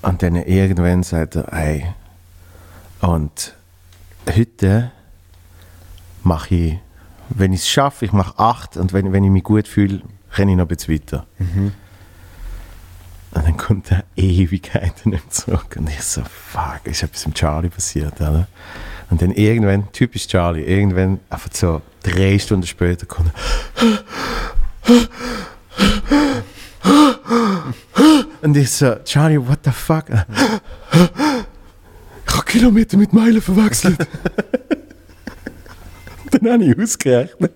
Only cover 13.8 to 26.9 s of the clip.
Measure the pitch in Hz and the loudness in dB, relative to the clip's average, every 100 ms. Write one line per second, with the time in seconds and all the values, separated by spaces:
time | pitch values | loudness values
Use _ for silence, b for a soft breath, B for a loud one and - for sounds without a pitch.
13.8 | - 95 - - 95 87 90 95 - - | 0 -2 -2 -2 0 2 2 -2 -6 -4
14.8 | 95 - - 95 - - - - - - | -4 -4 -4 -4 -8 -8 -4 -4 -6 -10
15.8 | 78 73 - - 60 - - 80 78 73 | -8 -8 -8 -8 -8 -14 -12 -8 -8 -8
16.8 | - 78 - - - 73 78 76 85 - | -8 -6 -6 -6 -8 -2 -2 0 -4 -6
17.8 | - - 76 - 78 76 92 B B B | -6 -4 -6 -4 0 0 -2 B B B
18.8 | B B B 82 90 101 107 117 101 98 | B B B 0 0 2 2 2 2 0
19.8 | 101 - 127 104 - 92 85 82 73 95 | -2 -4 -4 -2 -2 0 0 -2 -2 0
20.8 | 101 90 95 95 - - - - 90 80 | 2 2 0 -2 -6 -12 -10 -4 -2 -2
21.8 | - _ - 90 95 101 - 101 87 - | -6 _ -4 0 2 2 0 -2 -2 -2
22.8 | 87 87 - - 82 B B B B B | -2 -2 -6 -2 -2 B B B B B
23.8 | 233 208 - B B B B B B - | 2 2 -6 B B B B B B -2
24.8 | - 240 226 B 247 226 180 B - - | 4 4 4 B -12 -10 -12 B -18 0
25.8 | 202 208 - 294 285 262 - - - - | 0 0 0 2 2 -2 -8 -18 -20 -4
26.8 | 185 | 4